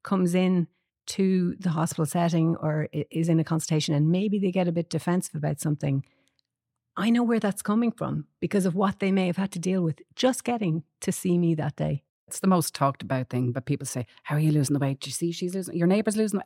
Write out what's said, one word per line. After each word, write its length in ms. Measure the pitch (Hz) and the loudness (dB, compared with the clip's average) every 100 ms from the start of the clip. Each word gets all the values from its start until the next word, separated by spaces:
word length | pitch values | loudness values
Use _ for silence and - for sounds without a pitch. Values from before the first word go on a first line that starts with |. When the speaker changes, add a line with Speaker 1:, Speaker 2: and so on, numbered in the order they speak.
Speaker 1:
comes 300 | - 190 180 | -2 0 2
in 340 | 180 185 185 160 _ _ _ - | 2 2 2 0 _ _ _ -8
to 500 | - 190 185 175 - | 0 2 2 0 -2
the 120 | 185 | -2
hospital 360 | 160 165 - 151 | 0 -2 -2 -2
setting 500 | 175 170 165 160 165 | 0 2 4 2 2
or 320 | 156 156 - | 0 -2 -2
i-, 100 | 151 - | -4 -4
is 180 | 160 165 | -2 2
in 120 | 160 | 2
a 40 | |
consultation 500 | 156 160 - 156 - | 2 -2 0 -2 0
and 160 | 147 156 | 2 2
maybe 280 | 180 208 202 | 2 0 0
they 140 | 196 | 0
get 160 | 185 175 | 0 0
a 40 | |
bit 180 | 170 165 | 0 -2
defensive 440 | 160 - 180 - | -4 0 -2 -2
about 260 | 151 147 147 | -4 -4 -2
something, 440 | 156 151 143 139 - _ _ _ _ _ _ _ _ - | -2 -2 -2 -2 -4 _ _ _ _ _ _ _ _ -4
I 140 | 214 | 2
know 120 | 240 | 2
where 180 | 240 226 | 2 2
that's 220 | 208 190 | 0 -2
coming 300 | - 214 240 | 0 0 0
from 340 | - 135 151 - _ | -2 -4 -4 -8 _
because 260 | 165 202 185 | -2 0 0
of 80 | |
what 240 | 180 196 - | 0 -2 0
they 100 | 196 | 0
may 140 | 190 185 | 2 0
have 100 | 175 | 0
had 160 | 190 | -4
to 60 | 175 | -4
deal 240 | 185 190 | -2 0
with 180 | 165 - - - | 0 -2 -10 -2
just 280 | 254 247 | 0 0
getting 380 | - 240 185 160 - - | -2 -2 0 -2 -4 -10
to 120 | - | -6
see 260 | - 185 175 | -4 0 2
me 160 | 170 | 2
that 220 | 160 147 - | 0 -2 -4
day. 260 | 151 143 _ _ - | -4 -4 _ _ -16
Speaker 2:
It's 120 | - | -2
the 60 | 190 | 2
most 280 | 180 - | 4 2
talked 280 | - 139 - | 0 0 0
about 260 | 101 131 127 | -4 -4 -2
thing, 220 | 123 123 | -2 -2
but 140 | 127 | -2
people 220 | - 139 135 | -4 -4 -4
say, 200 | 131 117 _ | -8 -8 _
"How 140 | - 151 | -4 0
are 40 | |
you 120 | 156 | 2
losing 220 | 151 135 | 4 2
the 40 | 143 | 2
weight? 220 | 139 139 | 0 -2
Do 80 | 143 | -8
you 40 | |
see 200 | - 170 | -4 -4
she's 200 | 170 180 | -4 -4
losing, 200 | 190 180 175 | -6 -6 0
your 120 | 175 | 2
neighbour's 280 | 208 214 208 | 4 2 0
losing, 240 | 214 202 | 0 -2